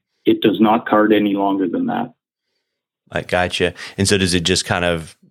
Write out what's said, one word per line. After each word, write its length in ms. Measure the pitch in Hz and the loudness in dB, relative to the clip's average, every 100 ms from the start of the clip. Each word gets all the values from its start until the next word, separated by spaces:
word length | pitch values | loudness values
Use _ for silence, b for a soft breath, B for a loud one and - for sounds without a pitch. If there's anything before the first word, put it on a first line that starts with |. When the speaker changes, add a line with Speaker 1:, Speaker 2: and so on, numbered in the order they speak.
| _ _ | _ _
Speaker 1:
It 160 | - 110 | 0 2
does 180 | 113 92 | 2 2
not 280 | 107 117 - | 2 2 2
card 260 | 107 107 | 2 4
any 220 | 107 104 | 4 2
longer 340 | 101 98 98 90 | 0 -2 -2 -2
than 160 | 90 90 | -4 -4
that. 280 | 92 92 - _ _ _ _ _ _ _ _ _ | -6 -8 -12 _ _ _ _ _ _ _ _ _
Speaker 2:
I 100 | 87 | -8
gotcha. 540 | - 90 90 - 90 - B B | -2 -2 -2 0 -2 -4 B B
And 100 | 98 | 0
so 80 | 104 | 2
does 160 | 92 | 2
it 120 | 87 | 0
just 200 | 85 92 | 0 -2
kind 220 | - 95 87 | -2 -2 -2
of, 280 | 82 78 - _ | -2 -6 -18 _